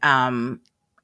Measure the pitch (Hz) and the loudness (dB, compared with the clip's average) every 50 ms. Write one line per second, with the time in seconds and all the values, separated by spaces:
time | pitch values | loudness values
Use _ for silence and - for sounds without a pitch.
0 | - 147 139 131 127 127 127 120 117 123 127 - _ _ _ _ _ _ _ _ | 0 2 2 2 2 0 -2 -4 -4 -6 -8 -10 _ _ _ _ _ _ _ _